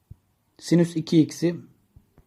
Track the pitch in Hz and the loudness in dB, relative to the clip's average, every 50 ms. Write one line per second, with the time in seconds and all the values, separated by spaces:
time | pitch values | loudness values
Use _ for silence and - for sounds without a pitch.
0 | _ _ - - _ _ _ _ _ _ _ _ - - 165 170 170 170 - 160 | _ _ -20 -20 _ _ _ _ _ _ _ _ -2 0 2 2 2 2 -2 -6
1 | 160 - 170 160 143 139 - - 156 175 170 131 - - _ _ _ _ _ - | -4 0 2 2 2 2 -2 -4 -4 -4 -4 -6 -12 -20 _ _ _ _ _ -20
2 | _ _ _ - _ | _ _ _ -20 _